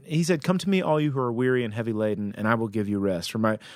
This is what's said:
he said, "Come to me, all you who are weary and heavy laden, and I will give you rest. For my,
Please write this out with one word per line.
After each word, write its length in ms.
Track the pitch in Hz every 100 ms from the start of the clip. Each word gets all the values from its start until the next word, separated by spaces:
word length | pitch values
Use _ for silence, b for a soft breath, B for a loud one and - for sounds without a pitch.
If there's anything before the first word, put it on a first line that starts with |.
he 220 | - 160
said, 180 | 165 165
"Come 160 | - 185
to 100 | 196
me, 140 | 190
all 180 | 170 151
you 120 | 151
who 80 | 139
are 120 | 123
weary 300 | 117 127 127
and 100 | 117
heavy 200 | 107 113
laden, 420 | 107 107 101 101 104
and 120 | 107
I 80 | 117
will 100 | 113
give 220 | 107 101
you 100 | 101
rest. 320 | 98 90 -
For 80 | 113
my, 220 | 110 107 B